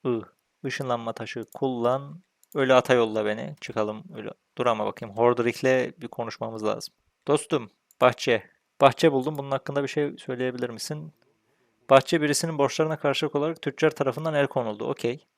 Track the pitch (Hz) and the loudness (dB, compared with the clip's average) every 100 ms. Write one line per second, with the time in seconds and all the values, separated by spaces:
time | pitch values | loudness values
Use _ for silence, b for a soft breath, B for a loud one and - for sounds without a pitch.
0 | 135 117 - _ _ _ 135 - 135 120 | -2 -4 -6 _ _ _ -10 -8 -4 -4
1 | 117 - 113 - 110 - 135 123 117 131 | -4 -10 -10 -10 -12 -4 -4 0 0 0
2 | 143 160 _ _ _ 147 131 131 123 127 | -4 -18 _ _ _ -2 6 6 6 4
3 | 113 107 107 107 123 156 - 113 107 107 | 4 0 -2 -4 -8 -12 -10 -4 -4 -4
4 | - 113 104 - _ - 123 110 104 - | -14 -14 -14 -16 _ -2 0 0 -2 -4
5 | 113 101 120 120 120 - 131 131 123 - | -10 2 4 4 0 0 2 2 0 -8
6 | 117 - 117 - 117 113 107 113 - _ | -14 -8 -10 -6 -10 -4 -4 -4 -8 _
7 | _ _ - 143 - 147 110 _ _ _ | _ _ 0 0 2 -4 -4 _ _ _
8 | 123 113 - 113 - _ _ _ 139 120 | 2 4 0 0 -2 _ _ _ 4 6
9 | 165 135 131 151 139 135 - 143 135 - | 4 4 -2 -6 -6 -6 -4 -4 -2 -2
10 | 147 143 - 123 127 123 123 113 - 151 | -4 -6 -10 -4 -4 -4 -8 -8 -10 -10
11 | 156 _ _ _ _ _ _ _ _ 135 | -12 _ _ _ _ _ _ _ _ 6
12 | - 165 151 143 165 156 139 - 156 156 | 6 0 2 0 -2 0 0 0 -2 0
13 | 147 139 151 143 151 165 - - 156 - | -2 0 -2 -2 -2 -4 -6 0 0 2
14 | 135 131 160 151 139 135 117 104 120 135 | -2 -2 -2 0 0 0 -4 -6 -6 -4
15 | 120 135 _ | -4 -4 _